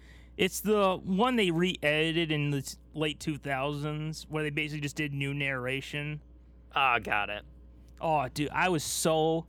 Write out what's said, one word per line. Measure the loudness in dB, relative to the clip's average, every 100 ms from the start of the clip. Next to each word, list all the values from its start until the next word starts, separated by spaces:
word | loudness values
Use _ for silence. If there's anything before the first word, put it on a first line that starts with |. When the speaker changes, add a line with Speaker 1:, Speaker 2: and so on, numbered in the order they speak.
| -16 -20 -12 -2
Speaker 1:
it's | 0 0
the | 2 4 4 2
one | 0 2 4 4
they | 4
re-edited | 4 2 2 2 2 2 2 0
in | 0 0
the | -2
s-, | -4 -12 -12
late | -4 -4 -4
two | -6 -6
thousands | -4 -2 -2 -4 -4 -4 -6 -8 -6
where | -4
they | -2
basically | -2 -2 -4
just | -6 -4
did | -4
new | -2 -4
narration. | -2 -2 -2 -4 -4 -6 -8 -8 -10 -12 -20 -20 -20 -6
Speaker 2:
Ah, | 0 4 4
got | 2 0 0
it. | -6 -12 -20 -20 -20 -20 -6
Speaker 1:
Oh, | 0 0 0
dude, | -2 -2
I | 0 2
was | 2
so | -2 0 2 4 4 0